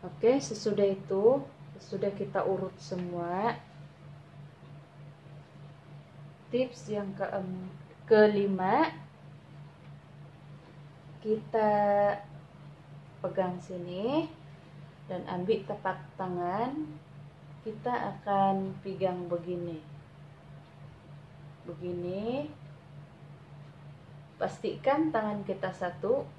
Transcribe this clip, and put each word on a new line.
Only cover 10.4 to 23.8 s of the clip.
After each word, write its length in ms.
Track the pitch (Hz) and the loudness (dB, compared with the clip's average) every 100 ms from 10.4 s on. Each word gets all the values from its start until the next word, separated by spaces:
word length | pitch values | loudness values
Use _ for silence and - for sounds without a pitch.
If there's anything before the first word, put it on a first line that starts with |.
| - - - - - - - - | -18 -18 -18 -18 -18 -18 -18 -8
kita 540 | 220 220 220 226 214 208 208 202 202 202 - - - - - - - - - - | 0 0 2 4 6 6 6 6 6 2 -4 -16 -18 -20 -20 -20 -18 -18 -18 -6
pegang 400 | 180 175 185 180 | -4 0 0 0
sini 720 | - 180 175 180 214 294 330 - - - - - - - - | -8 -8 -6 -2 0 2 0 -6 -18 -20 -20 -18 -20 -20 -8
dan 160 | 180 - | -8 -4
ambil 400 | 180 180 220 - | -4 2 2 0
tapak 320 | 202 190 185 - | -4 -2 -4 -8
tangan, 720 | - 185 175 175 190 240 294 302 - - - - - - - 226 | -8 -4 -2 0 0 0 -2 -6 -8 -16 -18 -18 -20 -20 -12 -10
kita 480 | 214 247 247 202 | -6 -2 0 -2
akan 640 | 190 - 196 196 196 190 190 196 | -4 0 4 4 4 0 -6 -8
pegang 400 | 185 185 180 175 | 0 0 0 -2
begini. 560 | 175 170 175 175 160 151 - - - - - - - - - - - - - - - - - - | -2 -2 -4 -4 -6 -10 -18 -18 -20 -20 -20 -20 -20 -20 -20 -18 -18 -18 -18 -18 -18 -18 -16 -12
Begini. 800 | 156 180 175 175 190 220 262 302 302 - - - - - - - - - - - - | -8 -4 -4 -4 -4 -2 -2 -4 -10 -16 -18 -18 -18 -18 -20 -20 -20 -18 -18 -18 -18